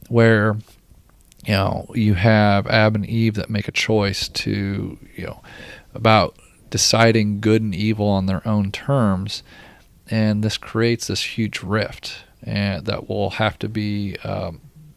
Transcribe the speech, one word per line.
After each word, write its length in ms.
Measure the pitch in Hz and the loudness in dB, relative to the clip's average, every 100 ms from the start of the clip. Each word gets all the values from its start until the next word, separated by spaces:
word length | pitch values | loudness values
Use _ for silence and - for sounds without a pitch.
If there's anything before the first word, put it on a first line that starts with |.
| - | -2
where, 480 | 117 113 110 107 107 - _ _ - _ _ _ - - | 4 6 6 2 0 -8 _ _ -20 _ _ _ -14 -2
you 80 | |
know, 360 | 101 98 - - | 0 2 -2 -6
you 200 | - 107 | 0 2
have 540 | 95 110 107 104 101 - | 4 4 6 6 4 2
Adam 280 | 113 107 110 | 4 4 2
and 100 | 98 | -2
Eve 280 | 113 113 104 | 0 0 0
that 140 | - | -4
make 180 | 107 101 | -4 -4
a 40 | |
choice 560 | - - 110 101 95 - | -4 0 2 2 -2 -6
to, 680 | - - 101 98 98 - - - - | -6 -4 -2 -2 -4 -6 -10 -18 -14
you 100 | 87 | -12
know, 160 | - - - - - - | -12 -18 -20 -20 -20 -18
about 440 | - 113 107 87 - - _ - | 0 4 4 2 -2 -20 _ -8
deciding 720 | - - 113 113 113 104 101 | -2 0 4 6 4 2 0
good 200 | 110 110 | 2 2
and 140 | 110 92 | 2 -2
evil 320 | 107 104 104 | -2 0 2
on 180 | 98 95 | 2 0
their 200 | 95 117 | -2 0
own 240 | 107 98 | 0 0
terms, 720 | - - 139 110 95 101 - - - - - _ _ - | -4 -2 0 2 0 -4 -10 -14 -20 -20 -20 _ _ -6
and 340 | 110 107 104 | 0 0 0
this 140 | 107 - | -2 -4
creates 500 | - 113 117 117 - | -6 0 0 0 -2
this 300 | - - - | -6 -6 -4
huge 240 | 110 - | -4 -4
rift, 600 | 92 107 - - - - - _ | -4 -2 -2 -8 -16 -16 -20 _
and 420 | 117 107 101 92 104 | -8 -4 -2 -4 -6
that 240 | - - | -6 -6
will 220 | 104 98 | -4 -4
have 280 | - 110 - | -2 -4 -2
to 80 | 107 | -8
be, 480 | 110 104 104 101 101 | -6 -4 -4 -6 -8
um, 420 | 104 98 92 80 - - - | -8 -8 -8 -12 -18 -20 -20